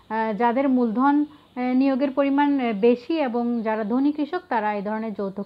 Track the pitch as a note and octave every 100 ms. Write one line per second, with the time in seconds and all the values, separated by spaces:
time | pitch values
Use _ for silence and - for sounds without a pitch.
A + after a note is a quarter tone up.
0 | - A3 A3 G#3 A#3+ A#3 C#4 B3+ A#3+ G#3+
1 | C#4 D4 D4 - _ - B3 B3+ C#4 B3+
2 | C#4+ C4 C#4 C#4 C#4+ C#4 A#3+ G3+ A#3 A#3+
3 | - E4 C4+ A#3+ A#3+ A#3 A3 A3 G#3 B3
4 | C#4+ D4 D4 F4+ - A#3+ G#3+ G#3 G3 A3
5 | A3+ G3+ G3 F#3+